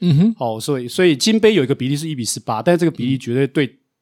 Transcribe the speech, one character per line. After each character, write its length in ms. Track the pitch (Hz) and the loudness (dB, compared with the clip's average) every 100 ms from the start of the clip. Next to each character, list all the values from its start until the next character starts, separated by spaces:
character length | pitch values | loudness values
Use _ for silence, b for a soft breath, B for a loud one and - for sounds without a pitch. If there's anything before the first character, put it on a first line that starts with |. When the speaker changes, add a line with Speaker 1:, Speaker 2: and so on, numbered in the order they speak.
Speaker 1:
嗯 160 | 180 143 | 0 2
哼。 180 | 214 220 | 2 0
Speaker 2:
好， 220 | 120 113 | -4 -4
所 220 | 131 135 | -4 -6
以， 80 | 120 | -4
所 160 | - | 2
以 100 | 180 | 2
金 240 | 135 - 220 | 2 2 4
杯 160 | 214 | 4
有 80 | 202 | 4
一 40 | 127 | 0
个 60 | |
比 140 | - 127 | -2 -2
例 100 | 143 | -4
是 120 | 160 | -4
一 60 | 139 | -6
比 80 | |
十 160 | 110 - | -6 -6
八， 200 | - 110 | -6 -2
但 160 | 143 175 | 0 2
这 80 | |
个 60 | 170 | 0
比 160 | 156 127 | -2 -2
例 100 | 131 | -2
绝 180 | 117 | -2
对 120 | 123 139 | -2 0
对 320 | 156 135 - _ _ | 0 -2 -4 _ _